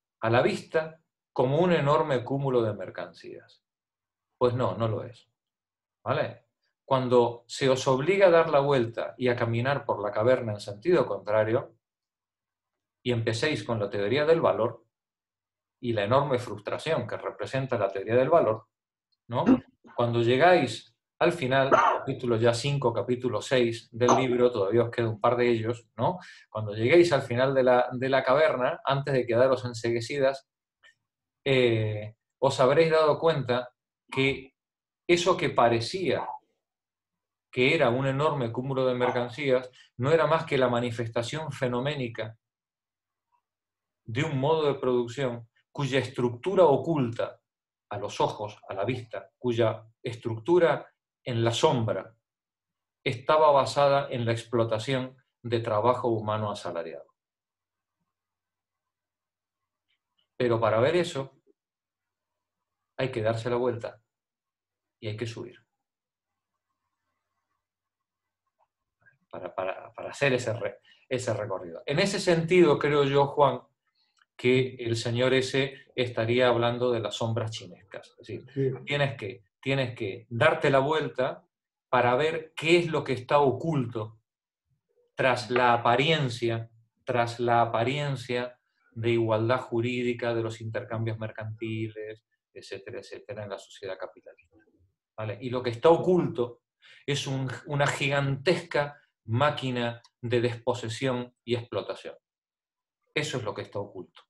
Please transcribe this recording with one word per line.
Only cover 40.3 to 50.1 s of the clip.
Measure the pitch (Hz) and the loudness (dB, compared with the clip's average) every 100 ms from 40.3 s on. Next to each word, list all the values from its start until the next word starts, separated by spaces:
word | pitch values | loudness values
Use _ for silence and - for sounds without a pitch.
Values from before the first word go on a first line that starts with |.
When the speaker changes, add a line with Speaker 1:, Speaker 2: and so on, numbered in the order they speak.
| 160 160 | 0 0
Speaker 1:
que | 139 | 0
la | 123 | 2
manifestación | 120 120 117 117 120 113 151 156 | 0 -2 -4 -6 -4 -4 -6 -8
fenoménica | 143 127 123 139 147 123 113 110 - _ _ _ _ _ _ _ _ _ _ _ _ _ _ _ _ - | -4 -4 -2 -4 -4 -6 -8 -10 -12 _ _ _ _ _ _ _ _ _ _ _ _ _ _ _ _ -10
de | 117 | -6
un | 156 135 | -4 -2
modo | 139 160 147 | 0 0 0
de | 139 | -2
producción | 127 123 117 120 131 120 - _ _ | 0 0 -2 -4 -6 -6 -12 _ _
cuya | - 135 131 | -6 -2 -2
estructura | 110 - 123 113 180 196 170 | -2 -2 -4 -2 0 4 6
oculta | 120 - 156 120 113 101 - _ _ _ _ _ | 6 2 -2 -2 -2 -6 -8 _ _ _ _ _
a | 101 | -10
los | 101 - | -8 -2
ojos, | 147 - 104 - - | -2 -2 -10 -12 -12
a | |
la | 95 101 | -6 -4
vista, | 120 - 98 - _ | -4 -8 -14 -14 _
cuya | 123 113 110 110 - _ | -4 0 0 -2 -10 _
estructura | 131 | -10